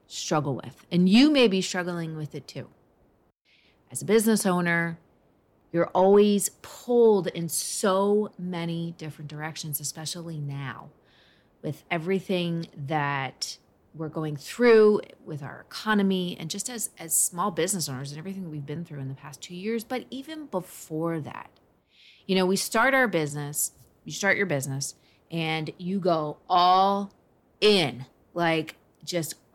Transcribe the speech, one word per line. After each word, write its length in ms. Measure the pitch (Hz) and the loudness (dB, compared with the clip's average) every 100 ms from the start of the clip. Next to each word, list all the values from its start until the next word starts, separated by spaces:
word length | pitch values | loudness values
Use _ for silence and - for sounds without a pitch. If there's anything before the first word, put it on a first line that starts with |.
| - | -16
struggle 480 | - - 156 143 123 | -10 -2 -2 -2 -6
with, 300 | 127 - - | -10 -18 -2
and 200 | 175 185 | 2 6
you 200 | 226 294 | 8 6
may 200 | 277 233 | 6 4
be 120 | 185 | 4
struggling 540 | 180 185 180 170 160 156 | -2 -4 -6 -6 -6 -8
with 180 | 151 | -10
it 140 | 143 - | -12 -14
too. 220 | 139 - _ _ _ _ _ _ _ _ _ _ _ _ | -14 -16 _ _ _ _ _ _ _ _ _ _ _ _
As 120 | - | -6
a 40 | 143 | 2
business 400 | 220 220 214 196 | 4 4 2 2
owner, 540 | 175 175 170 170 165 _ _ _ _ _ _ _ | 2 2 0 -2 -6 _ _ _ _ _ _ _
you're 160 | 170 170 | -2 0
always 600 | 185 190 202 208 202 - - | 4 6 8 6 4 0 -8
pulled 680 | - - - 240 226 202 175 | -20 -12 0 6 6 6 2
in 200 | 170 165 | -4 -6
so 880 | - - - 202 190 202 208 208 - | -6 -6 -2 0 2 2 2 0 -6
many 560 | 180 175 170 170 170 165 | -8 -6 -4 -4 -6 -8
different 340 | 160 - 151 | -12 -12 -12
directions, 480 | 151 156 147 156 147 | -8 -8 -8 -8 -8
especially 640 | 143 165 156 175 170 156 | -8 -10 -10 -10 -10 -8
now 480 | 143 139 135 - 151 _ _ _ _ _ _ _ | -8 -8 -10 -12 -16 _ _ _ _ _ _ _
with 240 | 151 139 - | -10 -10 -6
everything 800 | 170 170 190 - 185 170 165 165 - | -6 -2 -2 -2 -2 -2 -4 -6 -10
that 840 | 139 156 143 139 131 - - - _ _ _ | -4 -2 -2 -2 -6 -8 -12 -12 _ _ _
we're 160 | 151 156 | -12 -8
going 260 | 160 156 147 | -6 -6 -8
through 640 | - - 240 220 214 208 - - - | -8 2 8 8 8 4 -2 -16 -14
with 160 | 147 | -12
our 200 | 147 - | -12 -16
economy 760 | - - 214 208 196 185 180 - | -16 -6 0 2 2 0 -4 -8
and 120 | 160 | -10
just 200 | 196 - | -8 -10
as, 200 | 233 - - | -10 -10 -12
as 180 | 165 - | -4 -2
small 320 | - 175 202 | -2 -2 -2
business 380 | 160 180 202 143 | 0 -2 -2 -6
owners 240 | 127 139 | -8 -10
and 80 | 147 | -12
everything 320 | 185 196 175 | -12 -10 -10
we've 140 | 151 143 | -10 -10
been 180 | 156 | -10
through 160 | 170 147 | -10 -10
in 80 | 135 | -10
the 60 | |
past 260 | 139 147 143 | -12 -16 -18
two 160 | - 175 | -16 -8
years, 300 | 208 226 220 | -6 -6 -6
but 180 | 254 247 | -8 -8
even 380 | 254 269 311 285 | -14 -12 -14 -8
before 760 | 185 170 - - 156 165 165 | -8 -8 -14 -10 -6 -4 -4
that. 280 | - - - _ _ _ _ _ _ _ - | -8 -12 -16 _ _ _ _ _ _ _ -2
You 100 | 185 | 2
know, 100 | 185 | 2
we 120 | 190 | 0
start 360 | - 226 254 | 0 2 4
our 140 | 262 240 | 4 4
business, 640 | 175 147 147 147 147 - - _ _ | 2 -2 -4 -6 -4 -6 -8 _ _
you 80 | - | -12
start 240 | 151 196 190 | -2 0 2
your 120 | 190 | 0
business, 480 | 143 135 135 - - _ _ _ | -2 -2 -6 -8 -12 _ _ _
and 400 | 165 160 160 156 - | -6 -2 -4 -6 -8
you 240 | 175 196 | -6 -2
go 380 | 175 165 151 - - | 0 0 -2 -8 0
all 640 | 180 180 185 196 196 202 _ _ _ _ - | 4 6 6 4 2 -4 _ _ _ _ 2
in, 440 | 208 202 143 117 127 _ _ | 4 6 4 -2 -14 _ _
like, 420 | 175 170 160 156 - _ _ - | 0 2 2 -2 -10 _ _ -6
just 300 | 175 151 - _ | -4 -6 -10 _